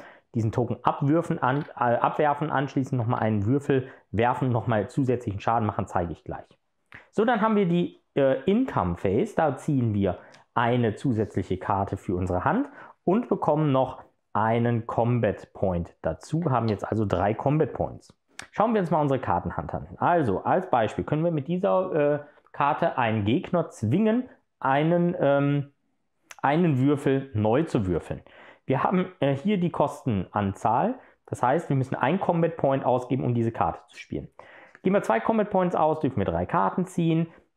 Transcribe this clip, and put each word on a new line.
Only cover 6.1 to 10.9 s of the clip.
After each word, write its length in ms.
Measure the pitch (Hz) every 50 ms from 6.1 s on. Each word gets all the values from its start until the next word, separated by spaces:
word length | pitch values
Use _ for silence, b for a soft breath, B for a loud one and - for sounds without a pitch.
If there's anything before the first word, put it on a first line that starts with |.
| 78
ich 100 | - _
gleich. 360 | - 78 - - - _ _ _ _ _ _ _ _ B B B B
So, 140 | _ - 214
dann 160 | 240 247 214
haben 160 | 202 220 220
wir 100 | 202 202
die, 360 | 170 170 175 180 - - - _ _ _
äh, 280 | 143 139 135 131 131 -
Income-Phase. 880 | - 196 226 262 262 - - 95 90 85 - - 101 92 120 196 226 -
Da 200 | - 165 151 131
ziehen 380 | 131 - - 151 135 120 113 104
wir 240 | 104 98 95 85 B B B B B B B _
eine 380 | 117 120 117 123 123 120 113